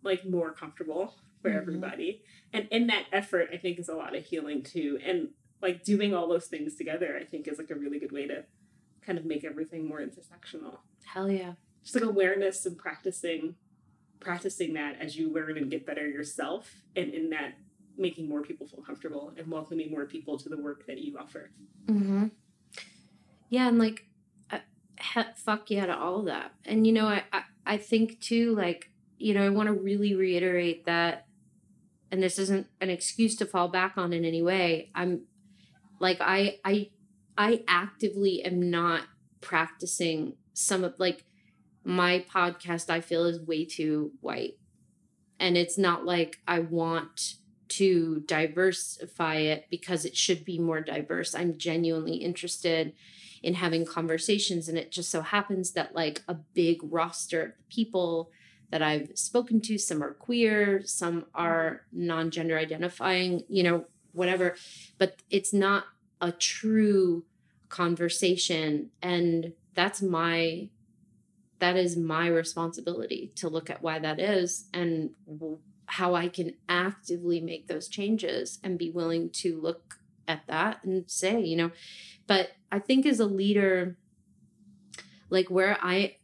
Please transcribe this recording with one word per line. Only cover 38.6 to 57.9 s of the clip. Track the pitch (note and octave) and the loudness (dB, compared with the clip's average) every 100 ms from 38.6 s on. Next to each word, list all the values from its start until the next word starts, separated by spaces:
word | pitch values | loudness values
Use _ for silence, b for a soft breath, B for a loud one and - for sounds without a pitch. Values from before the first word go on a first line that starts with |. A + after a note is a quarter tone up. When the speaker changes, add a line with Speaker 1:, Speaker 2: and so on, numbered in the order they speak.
| F3+ | 2
Speaker 2:
not | E3+ E3+ E3 - _ _ _ | 2 2 2 -2 _ _ _
practicing | - E3 E3 - F#3 - E3+ D#3+ D#3 - _ | -2 0 0 -4 -6 -2 0 0 -4 -8 _
some | - - F#3+ | -4 0 2
of, | F3+ - | 0 0
like, | F#3 F3 _ b b b b _ | -2 -2 _ b b b b _
my | - F3+ F3+ F3+ F3+ | -2 2 4 2 0
podcast, | G3 F3 F3 F3 E3+ - | 0 0 0 -4 -4 0
I | E3 | -2
feel, | E3 E3+ E3+ | 0 2 2
is | E3+ | 0
way | D#3+ D#3+ D#3+ | -4 -2 -2
too | - D#3 D3+ D3 - | -2 -2 0 -2 -6
white. | - - - - _ _ _ _ _ _ _ _ | -8 -6 -6 -10 _ _ _ _ _ _ _ _
And | F3+ F3 | 2 4
it's | F3 F#3+ | 2 2
not | F#3 E3+ E3+ | 2 2 2
like | F3 D#3+ - - | 2 2 -2 -2
I | F3 | 0
want | E3 E3 E3 E3 - - - - _ _ _ | 2 0 0 0 -4 -8 -8 -8 _ _ _
to | - G3 F3+ E3 D#3 D3+ | 2 4 6 4 -2 0
diversify | D#3+ D#3 D#3 F#3 F3+ - - D3 - E3 D#3 | 0 0 4 2 2 -6 -8 -12 -4 -2 2
it | D#3 D3+ - | 2 0 -2
because | F3 - F3 | -8 -2 -2
it | C#3+ - | -2 0
should | - F3 | 2 2
be | D#3 E3+ | 0 -2
more | E3+ D#3+ | 0 0
diverse. | D#3 D3 D3 F3 E3 | -2 -6 -4 -4 -2
I'm | - F3 D#3 | -2 -2 -2
genuinely | E3+ D#3+ E3+ D#3+ D#3+ D#3+ | -2 2 2 0 -2 -2
interested | E3+ E3+ F3 - F3 E3 D#3 - B B B B | -4 -4 -6 -2 0 2 0 -6 B B B B
in | - | -2
having | F3 F3 E3 E3 | 0 2 0 0
conversations. | - E3 D#3+ - G#3 G3+ F3 D#3+ | -2 -2 -2 2 0 2 -2 -2
And | E3 | -6
it | - | -6
just | - E3+ | -8 -4
so | E3+ | -4
happens | D#3 G#3 G3+ G3 F3+ | 0 -2 0 -2 -2
that, | - - - | -4 -4 -2
like, | D#3 D3+ - | -2 -4 -8
a | |
big | E3+ - - E3+ E3 | -8 -6 2 2 2
roster | D#3 E3 E3 - - E3+ | 0 -2 -2 -4 -4 -4
of | D#3+ | -4
the | - _ | -10 _
people | - A3+ | -2 0